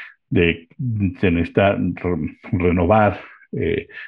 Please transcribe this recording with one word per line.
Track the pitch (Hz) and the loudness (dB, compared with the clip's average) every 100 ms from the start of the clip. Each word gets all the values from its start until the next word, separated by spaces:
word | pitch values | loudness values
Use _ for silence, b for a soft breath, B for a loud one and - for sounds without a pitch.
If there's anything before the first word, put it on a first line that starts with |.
| B B - | B B -2
de, | 98 - 104 - - 127 107 95 90 | 2 4 2 -6 -8 -6 -2 -2 0
se | 101 | 0
necesita | - - - 101 | 0 0 2 2
re-, | 98 95 87 87 82 73 - - | 2 -4 -4 -4 -4 -6 -10 -6
renovar, | 95 90 87 87 110 104 90 B B B | 0 0 2 2 4 2 0 B B B
eh, | - 82 82 - B | -6 -4 -4 -8 B